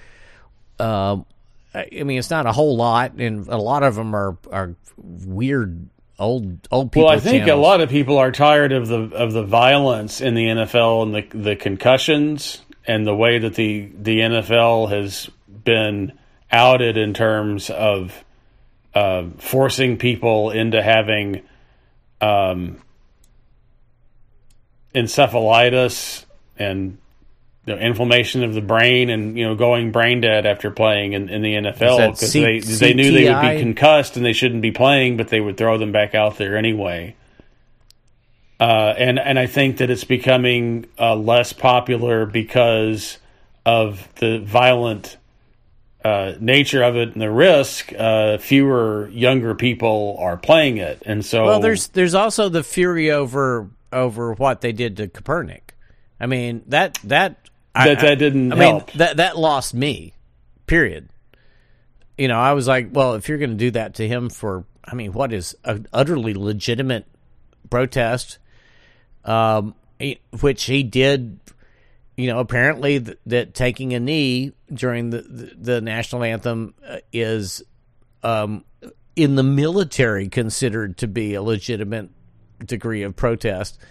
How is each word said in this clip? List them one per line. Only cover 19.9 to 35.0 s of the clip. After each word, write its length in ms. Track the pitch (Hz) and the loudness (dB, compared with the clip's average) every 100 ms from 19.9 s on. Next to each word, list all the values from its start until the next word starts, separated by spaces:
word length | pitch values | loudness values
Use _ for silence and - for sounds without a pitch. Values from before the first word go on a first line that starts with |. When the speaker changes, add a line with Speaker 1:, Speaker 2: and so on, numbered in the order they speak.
| 110 | 0
Speaker 2:
people 540 | 123 113 117 110 107 | -2 -2 0 0 0
into 300 | 110 113 110 | -2 0 0
having, 600 | 104 110 107 107 101 95 - _ _ _ _ _ _ _ | 4 2 2 -2 -4 -8 -12 _ _ _ _ _ _ _
um, 560 | 107 101 95 90 90 90 _ _ _ _ _ _ _ _ _ _ _ _ _ _ _ _ _ _ _ _ _ | 0 2 0 -2 -8 -12 _ _ _ _ _ _ _ _ _ _ _ _ _ _ _ _ _ _ _ _ _
encephalitis 1300 | 131 113 - 135 120 110 113 123 127 123 - - - - - _ - | -4 0 2 2 2 4 6 6 2 0 -2 -10 -14 -18 -20 _ -8
and, 400 | 101 95 95 98 _ _ - _ _ _ - | -6 -4 -8 -10 _ _ -20 _ _ _ -10
you 100 | 104 | -4
know, 60 | |
inflammation 640 | 113 113 120 123 117 131 | -2 -2 2 2 2 -2
of 100 | 120 | -2
the 80 | 110 | -4
brain 480 | 101 113 120 123 123 | 0 2 4 4 2
and, 280 | 110 107 113 | -2 -4 -4
you 60 | |
know, 120 | 113 110 | -4 0
going 360 | 120 120 117 | 2 2 0
brain 300 | 113 117 123 | 0 2 2
dead 240 | 113 107 104 | 2 2 0
after 240 | 101 104 | -2 -4
playing 440 | 98 110 104 101 | 0 2 2 -2
in, 140 | 101 95 | -4 -6
in 120 | 104 | -4
the 140 | 107 104 | -2 -2
N 100 | 101 | -4
F 160 | - | 0
L 120 | 117 | 2
Speaker 1:
Is 40 | 123 | 4
that 120 | 110 | 4
Speaker 2:
'cause 200 | 110 107 | 2 0
Speaker 1:
C-, 100 | 147 | 2
Speaker 2:
they, 180 | 113 113 | 2 0
they 340 | 107 110 120 | -4 2 4
knew 180 | 123 139 | 6 6
they 140 | 135 151 | 6 6
would 160 | 120 | 4
be 60 | 151 | 2
Speaker 1:
C 60 | |
T 40 | 156 | 0
I? 20 | |
Speaker 2:
concussed 560 | 147 104 147 151 135 127 | -2 4 6 6 2 -2
and 100 | 120 | 0
they 80 | |
shouldn't 280 | 113 127 117 | 0 0 0
be 100 | 113 | -2
playing, 460 | 107 131 139 | 2 4 4